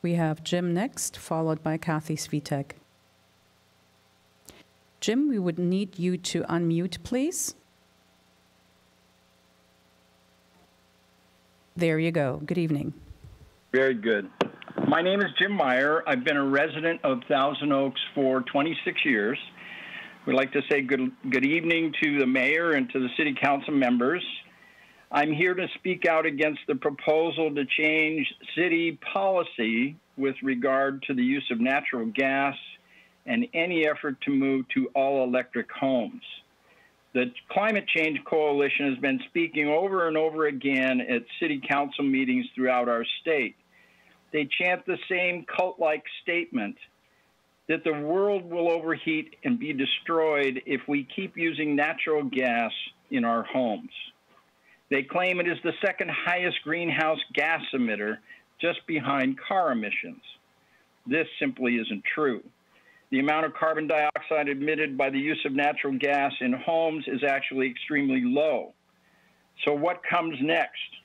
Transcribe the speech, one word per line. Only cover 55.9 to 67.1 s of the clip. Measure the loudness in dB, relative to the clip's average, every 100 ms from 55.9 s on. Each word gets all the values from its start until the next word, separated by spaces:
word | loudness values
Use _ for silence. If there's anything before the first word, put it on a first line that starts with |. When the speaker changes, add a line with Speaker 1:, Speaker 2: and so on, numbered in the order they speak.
| -2 -4
Speaker 2:
highest | -4 -2 0 0 -2
greenhouse | -4 -4 -2 0 0 0 -2
gas | -2 0 0 -2
emitter, | -2 0 0 -4 -6 -12 -20 _ _
just | -4 -4 -4
behind | -4 0 0 0 -2
car | 0 2 2
emissions. | 0 -2 -6 -8 -16 -20 -20 _ _ _ _ _ _ -4
This | -2 -2 -4
simply | -6 -2 0 0
isn't | -2 -6 -4
true. | 0 0 0 -8 _ _ _ _ -20 _
The | 0
amount | 2 0 0
of | 0
carbon | 0 0 0
dioxide | 2 2 -2 -2 0 0
emitted | -2 0 0 -2 0
by | 0
the | 0
use | 0 -2
of | -2
natural | 2 2 0 -2 0
gas | 2 2 0 0
in | -2
homes | 0 0 2 2 -2
is | -4